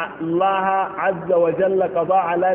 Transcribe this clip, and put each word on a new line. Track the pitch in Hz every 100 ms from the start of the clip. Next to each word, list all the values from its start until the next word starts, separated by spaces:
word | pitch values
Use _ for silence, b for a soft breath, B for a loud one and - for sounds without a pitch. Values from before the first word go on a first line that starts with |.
| 160 -
الله | 165 170 190 190 190 190 185 147
عز | 180 175 165
وجل | 175 170 160 185 190
قضى | 180 175 165 185
على | 175 175 185